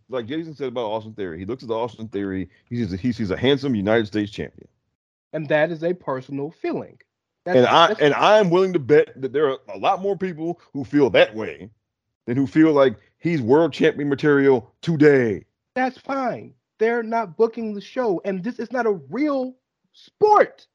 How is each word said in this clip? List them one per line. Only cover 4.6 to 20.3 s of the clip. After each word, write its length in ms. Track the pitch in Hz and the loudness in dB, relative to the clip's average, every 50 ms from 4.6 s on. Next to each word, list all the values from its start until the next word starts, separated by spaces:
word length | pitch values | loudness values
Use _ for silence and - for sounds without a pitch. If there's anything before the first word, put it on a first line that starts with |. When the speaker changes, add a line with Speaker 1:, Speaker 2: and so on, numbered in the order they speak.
| - _ _ _ _ _ _ _ _ _ _ _ _ _ | -20 _ _ _ _ _ _ _ _ _ _ _ _ _
Speaker 2:
And 160 | - 156 156 135 | -12 -10 -4 -2
that 220 | 156 151 156 165 | 0 0 0 0
is 140 | 170 151 160 | -2 -4 -4
a 100 | 170 180 | -4 -4
personal 560 | 180 _ 151 135 131 127 - 139 139 139 156 | -4 _ -8 -8 -8 -8 -10 -8 -8 -8 -10
feeling. 480 | - _ - 349 277 151 104 - - _ _ _ _ _ _ _ _ _ _ | -10 _ -8 -8 -6 -8 -10 -12 -18 _ _ _ _ _ _ _ _ _ _
That's, 120 | 175 156 127 | 2 4 4
Speaker 1:
And 80 | 123 | 4
I, 200 | 104 123 160 170 160 | 6 6 6 4 4
Speaker 2:
that's 120 | 160 - | 4 2
Speaker 1:
and 140 | 151 147 131 | 2 2 2
I 240 | 117 147 185 214 214 | 2 4 4 4 4
am 120 | 208 170 | 4 4
willing 220 | 165 185 190 190 | 2 2 2 0
to 60 | 180 165 | -2 -4
bet 400 | 131 110 147 156 160 - - 127 | 0 4 4 4 4 2 -4 -10
that 120 | 131 127 | -10 -6
there 160 | 113 147 156 135 | -2 -2 -2 -2
are 100 | 131 - _ - | -2 -6 _ -16
a 60 | 95 98 | -10 -4
lot 220 | 110 170 196 180 | -2 -2 -2 -2
more 140 | 190 202 196 | -4 -6 -6
people 440 | 165 190 185 165 147 160 170 170 - _ _ | -4 -6 -8 -8 -8 -8 -8 -10 -10 _ _
who 100 | - 143 131 | -12 -12 -8
feel 240 | - 143 147 139 113 | -2 2 2 4 4
that 240 | 90 139 175 - 110 | 6 4 4 4 2
way 340 | 110 107 87 71 73 90 110 _ _ _ _ _ _ _ _ _ _ _ | -4 -10 -10 -10 -14 -16 -20 _ _ _ _ _ _ _ _ _ _ _
than 100 | 113 120 | -4 -2
who 120 | 135 139 131 | -2 -2 0
feel 240 | - 156 156 160 | 2 4 4 6
like 240 | 147 139 139 131 110 - _ _ _ _ | 6 4 4 4 2 -2 _ _ _ _
he's 220 | - 165 175 147 | -4 -2 -2 -2
world 320 | 117 107 135 156 165 151 | 2 4 4 4 4 2
champion 360 | - - 165 160 - 135 147 143 | 0 0 0 0 0 0 -2 -4
material 640 | 139 131 151 151 143 139 139 139 131 120 - _ _ _ | -2 0 2 2 2 4 4 4 4 2 0 _ _ _
today. 600 | - 170 170 143 151 147 143 135 123 113 95 - - _ _ _ _ _ _ | -6 -4 2 4 6 6 6 6 2 0 -2 -6 -10 _ _ _ _ _ _
Speaker 2:
That's 220 | 254 262 262 262 - | -4 -4 -4 -6 -10
fine. 540 | _ - 277 269 262 233 156 113 117 123 - _ _ _ _ - | _ -8 -6 -6 -4 -6 -6 -8 -12 -18 -20 _ _ _ _ -2
They're 260 | 220 226 240 240 226 | -2 -2 0 -2 -4
not 320 | 220 226 233 220 180 151 | -4 -4 -4 -4 -4 -2
booking 380 | - 226 226 233 240 226 214 208 | 0 0 0 0 -4 -8 -8 -8
the 60 | 202 | -10
show, 400 | 196 - - 254 254 220 180 160 - | -14 -10 -8 -4 -2 -2 -2 -2 -4
and 180 | 202 190 185 | -6 -6 -6
this 160 | 170 240 247 - | -6 -8 -8 -8
is 140 | 233 - | -10 -6
not 140 | 240 254 233 | -4 -2 -2
a 140 | 220 202 170 135 127 | -2 -2 -2 -6 -8
real 460 | 165 247 302 302 277 262 254 254 254 _ _ _ _ _ _ _ | -6 -4 -2 -2 -2 -2 -4 -6 -10 _ _ _ _ _ _ _
sport. 760 | _ _ _ _ _ - 403 427 | _ _ _ _ _ 0 4 6